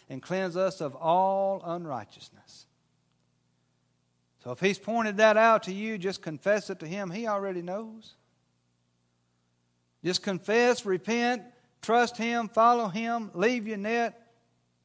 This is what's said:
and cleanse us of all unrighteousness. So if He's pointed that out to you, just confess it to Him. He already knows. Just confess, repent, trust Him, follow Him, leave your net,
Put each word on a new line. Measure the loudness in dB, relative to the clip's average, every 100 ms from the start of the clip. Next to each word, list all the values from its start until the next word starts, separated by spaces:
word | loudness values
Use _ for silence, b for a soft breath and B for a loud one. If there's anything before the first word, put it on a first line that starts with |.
| B
and | -14
cleanse | -6 -4 -2 -2
us | -2 -2
of | -8 -4
all | 2 2 2 2 0 -2 -6
unrighteousness. | -8 -6 -8 -10 -18 -20 -20 -20 -20 -20 _ _ _ _ _ _ _ _ _ _ _ _ _ _ _ _ _ -12
So |
if | -2
He's | 0 0
pointed | -2 -2 0 4
that | 6 8
out | 6 6
to | 2
you, | -6 -6 -4
just | -6 -6
confess | -8 -4 0 0 -2
it | -10
to | -10
Him. | -8 -8
He | -6 -4
already | -4 -4 -6
knows. | -6 -8 -10 -16 -20 _ _ _ _ _ _ _ _ _ _ _ _ _ _ _ _ _ _ _
Just | -4 -4
confess, | -2 -4 2 4 4 2 0
repent, | -2 0 0 0 -2 -6 b b _
trust | 0 2 2 0
Him, | -2 -2 0
follow | 4 6 4 0
Him, | -4 -4 -4 -6
leave | 0 2 2 -2
your | -6
net, | -2 -2 -2 -4 _ _ _ _ _ _